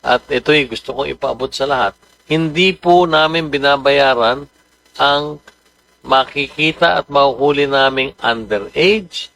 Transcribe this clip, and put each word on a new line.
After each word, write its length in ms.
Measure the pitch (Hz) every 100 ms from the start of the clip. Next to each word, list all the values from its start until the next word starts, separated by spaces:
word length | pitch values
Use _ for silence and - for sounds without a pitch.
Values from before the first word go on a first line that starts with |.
| 123
At 240 | 123 -
ito'y 400 | 135 117 151 131
gusto 240 | 113 -
kong 160 | 123 143 135
ipaabot 320 | 135 117 131
sa 160 | - 135
lahat. 320 | 135 107 - _ _ _
Hindi 480 | 156 160 151 190 180
po 280 | 175 175 175
namin 440 | 156 156 165 156
binabayaran 960 | 143 139 139 135 139 139 123 117 131 143 _ _ _ _ -
ang 400 | 139 143 147 151 - _ _ _ _ _
makikita 960 | - 135 135 143 139 - 156 156 170 180
at 80 | -
mahuhuli 600 | 143 139 123 139 143 143
naming 440 | 139 135 135 135 -
underage 1120 | 120 113 107 104 101 - 170 214 180 - -